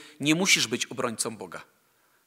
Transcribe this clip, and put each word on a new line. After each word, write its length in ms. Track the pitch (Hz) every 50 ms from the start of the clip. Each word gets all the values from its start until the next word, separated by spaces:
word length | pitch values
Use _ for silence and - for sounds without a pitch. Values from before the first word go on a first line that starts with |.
| - - - -
nie 140 | 135 147 156
musisz 320 | 170 196 185 - 170 127
być 200 | 113 123 - -
obrońcą 500 | - 131 127 123 120 110 - - 120 110
Boga. 260 | 98 95 85 80 80 - - _ _ _ _ _ _ _ _ _ _ _